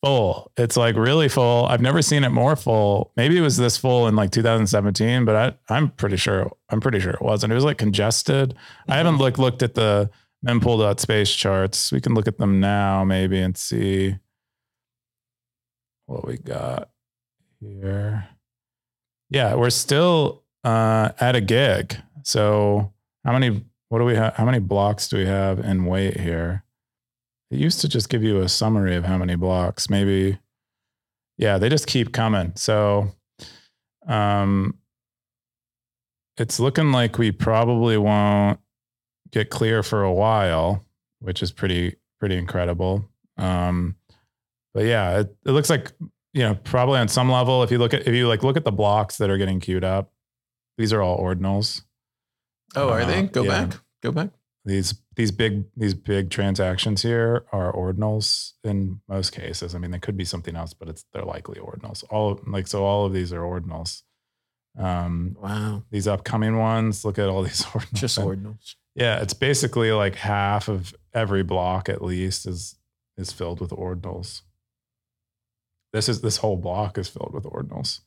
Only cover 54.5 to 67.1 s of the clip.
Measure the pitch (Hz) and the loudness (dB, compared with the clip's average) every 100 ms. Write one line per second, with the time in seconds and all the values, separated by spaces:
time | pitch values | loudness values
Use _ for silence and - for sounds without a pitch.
54.5 | _ 104 98 87 - _ - 113 95 110 | _ -4 -2 -2 -6 _ -2 -2 0 -2
55.5 | 101 98 - 104 90 - 101 92 - 98 | -2 -6 -4 -4 -4 -4 -2 -2 -4 -2
56.5 | 95 92 92 - 101 117 117 117 120 - | 0 -2 -2 -2 -2 0 0 0 -2 -4
57.5 | 101 90 - 92 98 107 107 104 - - | -4 -4 -4 -4 -2 -2 -2 -2 -4 -6
58.5 | _ 110 101 95 98 _ 98 92 - - | _ -4 -2 -4 -6 _ -6 -6 -8 -12
59.5 | 87 87 87 87 87 - 98 87 87 85 | -10 -8 -8 -8 -8 -6 -6 -6 -8 -10
60.5 | 82 82 - 82 80 - - 90 - - | -10 -12 -14 -16 -16 -14 -12 -10 -10 -12
61.5 | - - - 107 101 - 107 104 101 - | -16 -16 -16 -14 -16 -6 -2 -2 -4 -6
62.5 | 98 92 101 98 101 101 95 87 87 85 | -6 -4 -2 0 2 0 -2 -4 -6 -6
63.5 | 90 85 82 85 - _ _ _ _ _ | -8 -8 -10 -12 -14 _ _ _ _ _
64.5 | _ _ - 95 87 87 85 90 92 98 | _ _ -8 -4 -4 -4 -4 -6 -8 -8
65.5 | 107 107 104 - 104 98 98 - 113 110 | -6 -6 -8 -8 -4 -2 -4 -4 -2 0
66.5 | 113 110 113 113 101 107 | 0 0 0 -2 -2 -6